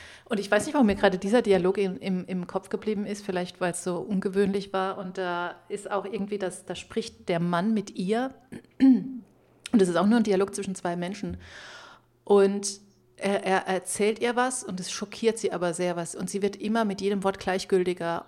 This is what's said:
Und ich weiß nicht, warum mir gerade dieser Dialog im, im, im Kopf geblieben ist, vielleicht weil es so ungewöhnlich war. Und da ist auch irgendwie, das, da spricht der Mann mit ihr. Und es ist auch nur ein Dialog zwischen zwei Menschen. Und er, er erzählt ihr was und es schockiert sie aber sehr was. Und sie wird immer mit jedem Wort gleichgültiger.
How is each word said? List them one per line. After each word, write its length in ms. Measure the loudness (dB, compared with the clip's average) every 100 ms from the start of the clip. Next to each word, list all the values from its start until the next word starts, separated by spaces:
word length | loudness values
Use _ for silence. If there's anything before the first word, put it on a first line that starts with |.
| -20 -18 -6
Und 140 | -4
ich 100 | 2
weiß 160 | 2 2
nicht, 80 |
warum 140 | 4 6
mir 80 | 6
gerade 240 | 4 4
dieser 220 | 2 2
Dialog 340 | 6 4 4 2
im, 220 | 0 -2
im, 260 | -2 -4 -2
im 220 | -6 -4
Kopf 220 | -6 -4
geblieben 360 | -6 -2 -4 -4
ist, 180 | -6
vielleicht 380 | -4 -4 -4 -4
weil 100 | -4
es 120 | -2
so 140 | -4 -4
ungewöhnlich 760 | -2 -2 0 2 2 0 -2
war. 240 | -4 -2 -4
Und 200 | -8 -6
da 360 | -4 -4 -6 -8 -10
ist 220 | -10 -4
auch 140 | -4 -4
irgendwie, 340 | -6 -4 -4
das, 260 | -4 -6 -10
da 80 | -10
spricht 540 | -6 -6 -6 -8 -4
der 100 | 0
Mann 340 | 0 0 0
mit 180 | -2 -4
ihr. 420 | -6 -2 -2 -2 -8 -18 -18 -12 4
Und 1000 | 8 8 4 -10 -16 _ _ _ 0 4
es 80 | 4
ist 60 | 4
auch 120 | 4
nur 100 | 4
ein 60 |
Dialog 320 | 4 2 0 -4
zwischen 200 | -8 -6
zwei 200 | -4 -4
Menschen. 420 | -6 -6 -8 -8 -14 -18 -18 -18 -20 -20 _ _
Und 560 | 4 6 6 2 -4 -8 -16 _ _ -6
er, 280 | 0 0 2
er 220 | 0 0
erzählt 520 | -4 -2 0 0 0
ihr 160 | 0 0
was 280 | 0 -2
und 160 | -6 -8
es 120 | -6
schockiert 460 | -8 -10 -2 0 2
sie 140 | -2
aber 220 | -2 -2
sehr 220 | -2 -2 -2
was. 200 | -6 -8
Und 140 | -6
sie 120 | -2
wird 140 | -4 -4
immer 260 | -2 0
mit 160 | 0 0
jedem 240 | -2 0
Wort 160 | -2 -2
gleichgültiger. 840 | -2 -2 2 2 2 -2 -2 -4